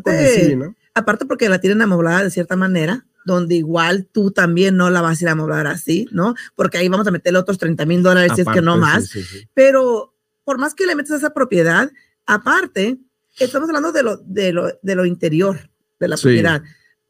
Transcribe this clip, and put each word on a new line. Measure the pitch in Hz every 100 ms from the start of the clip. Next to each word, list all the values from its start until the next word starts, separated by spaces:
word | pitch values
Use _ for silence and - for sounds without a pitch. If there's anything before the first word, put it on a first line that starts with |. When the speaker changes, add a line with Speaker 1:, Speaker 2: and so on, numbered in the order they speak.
Speaker 1:
poco | -
Speaker 2:
Aparte, | - 277
Speaker 1:
difícil, | 226 160 127
¿no? | 147 - _
Speaker 2:
aparte | - 220 214
porque | 269 - 226
la | 185
tienen | 190 208
amoblada | 220 175 165 175
de | 196
cierta | 165 170 185
manera, | 190 175 156 247 - _
donde | - 180 170
igual | 170 156 165 165 190 185
tú | - 196
también | 196 175 170 196 185
no | 180
la | 180
vas | 165 160
a |
ir | 170
a |
amoblar | 160 156 151 147
así, | 165 - 170 233
¿no? | 180 202 240 - -
Porque | 196 175
ahí | 180
vamos | 190 208
a |
meterle | 175 175 180
otros | 185 190
treinta | 170 156 151
mil | 175
dólares, | 180 180 175
si | 185
es | 180
que | 185
no | 170
Speaker 1:
Aparte, | 170 156 175 240
sí, | -
Speaker 2:
más. | 90
Speaker 1:
sí, | 98
sí. | -
Speaker 2:
Pero | - 269 269 254 226 208 _ _ _
por | - 254
más | 294
que | -
le | 370 302
metas | 294
a | 302
esa | 294
propiedad, | 294 254 185 165 170 269 - _ _ -
aparte, | 208 247 339 370 196 202 262 _ _ _ -
estamos | 254 269 320
hablando | 302 320
de | 311
lo, | 233 196
de | - 190 190
lo, | 175 - -
de | 190 185
lo | 180
interior | 175 170 156 196 190 - _ _ -
de | -
la | 151
Speaker 1:
Sí. |
Speaker 2:
propiedad. | 135 117 170 151 - _ _ _